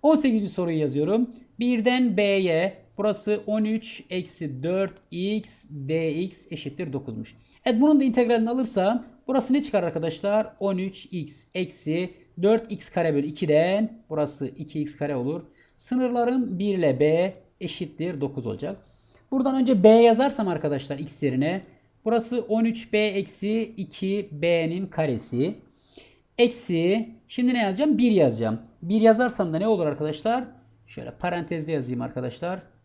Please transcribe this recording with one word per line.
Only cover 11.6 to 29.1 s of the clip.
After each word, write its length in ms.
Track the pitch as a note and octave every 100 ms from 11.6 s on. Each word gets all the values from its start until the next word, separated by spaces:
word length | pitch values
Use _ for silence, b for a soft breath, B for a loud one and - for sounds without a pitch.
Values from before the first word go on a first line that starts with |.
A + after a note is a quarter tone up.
| F3+ - - D#3+ F3+ B B -
dört 300 | F#3+ A3+ A3+
x 180 | G#3 -
kare 240 | - E3
bölü 140 | D3 D3
ikiden 760 | D3+ E3 D3+ E3+ G3 A3+ - _
burası 380 | D#3 D3 - C#3
iki 340 | - D3+ D#3
x 160 | D3 -
kare 180 | C#3+ C#3
olur. 280 | B2 E3+ - b b b
Sınırlarım 840 | - B3+ B3 A#3+ A#3+ B3+ B3 F3+
bir 180 | G3+ F#3+
ile 220 | D#3+ B2+
B 340 | D3+ D#3+ F#3 F#3+ _ _
eşittir 600 | F3+ - D#3 - E3 D#3
dokuz 240 | C3+ - A#2
olacak. 320 | G#2+ D3 G3 _ b b b b
Buradan 240 | C4+ B3+ C4
önce 280 | B3+ A#3
B 60 | G#3
yazarsam 580 | A3+ A#3 A3+ C4+ - G3+
arkadaşlar 520 | E3 D3+ C#3+ - C#3+
x 240 | C#3+ -
yerine, 380 | C#3+ B2+ D3 F#3 b b b _ A3
burası 360 | A#3 A3+ B3 -
on 160 | A3 A3+
üç 280 | A3+ -
B 40 | G#3+
eksi 760 | G#3+ G3 G3 - G3 A3 A3 -
iki 520 | E3 - F#3+ G3+ G3+
B'nin 560 | D3 E3+ E3+ D#3+ F3 F#3+
karesi. 680 | - D#3 A#2 - A#2+ D3+ G#3+ - b b b b b _ -
Eksi, 720 | A#3+ A#3+ - E3+ E3+ G#3 A3+ - _
şimdi 260 | - B3
ne 80 | B3
yazacağım? 360 | G#3 F#3+ D4+ A3
Bir 140 | A#3+
yazacağım. 500 | G3+ C#3 A2 A2+ A2+ - _
Bir 200 | E3 G#3+
yazarsam 520 | A3+